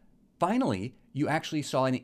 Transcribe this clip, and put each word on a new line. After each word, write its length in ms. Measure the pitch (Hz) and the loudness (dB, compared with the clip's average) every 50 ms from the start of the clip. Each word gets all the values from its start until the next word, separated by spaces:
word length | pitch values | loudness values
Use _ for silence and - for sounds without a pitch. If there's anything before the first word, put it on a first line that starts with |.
| - - - _ _ _ _ - | -20 -20 -20 _ _ _ _ -2
Finally, 560 | 175 175 220 254 269 175 110 92 92 - - - - - - | 0 0 2 2 2 2 0 -2 -2 -6 -10 -14 -20 -10 -4
you 120 | 135 147 | -2 0
actually 360 | - 147 160 - - - 151 139 | 0 0 -2 -2 -2 -4 -4 -4
saw 240 | - - 135 131 | -2 0 0 2
an 140 | 131 127 123 | 2 0 -2